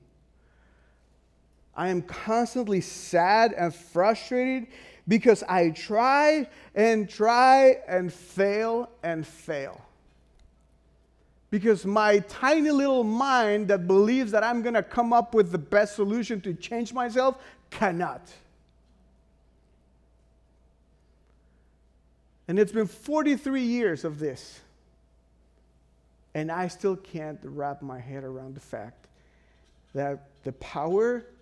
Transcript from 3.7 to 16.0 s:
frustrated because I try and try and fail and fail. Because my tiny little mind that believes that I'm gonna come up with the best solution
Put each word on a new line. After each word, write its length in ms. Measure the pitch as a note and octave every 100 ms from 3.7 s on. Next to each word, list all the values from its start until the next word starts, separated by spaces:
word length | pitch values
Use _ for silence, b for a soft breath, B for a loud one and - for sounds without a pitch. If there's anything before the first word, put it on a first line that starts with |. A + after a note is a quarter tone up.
frustrated 960 | - - E3+ G3 A3 - B3 B3+ C4 A3+ B B B -
because 360 | A3 B3+ G3+
I 280 | - F#3 E3+
try 800 | D#3+ - G#3+ B3+ C#4 D4+ D#4 B3+ B B G3
and 340 | A3 A3 G3+
try 720 | - G#3+ A#3+ C4 C4+ C4 B3 -
and 260 | F#3 F3+
fail 760 | - - F3+ G3 G#3 A3+ A#3 A#3+ -
and 240 | E3+ E3 D#3
fail. 560 | - - D3 C3+ G#2 - _ _ _ _ _ _ _ _ _ _ _ _ _ _ _ _
Because 360 | G#3 A3 G3 F#3
my 340 | G#3 G#3 G#3
tiny 520 | - - C4 D#4+ D4+
little 320 | C#4 C#4 C4
mind 680 | A3 A3+ C#4 B3+ G#3+ G#3 G3
that 180 | G3 F3
believes 440 | F#3+ G#3+ B3+ A#3
that 120 | G#3
I'm 180 | A3 A#3+
gonna 220 | A#3 A#3
come 300 | F3+ - A#3+
up 200 | A#3 A#3
with 180 | A3+ F3+
the 60 | F3
best 380 | D3 G#3 G#3
solution 460 | G#3+